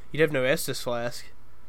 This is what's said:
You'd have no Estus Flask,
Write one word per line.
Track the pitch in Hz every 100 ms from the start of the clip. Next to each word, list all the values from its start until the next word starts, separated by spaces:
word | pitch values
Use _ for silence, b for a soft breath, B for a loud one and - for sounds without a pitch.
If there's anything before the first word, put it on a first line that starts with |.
| B
You'd | 139
have | 156
no | 143
Estus | 127 160 - 123
Flask, | 127 120 120 - - - - -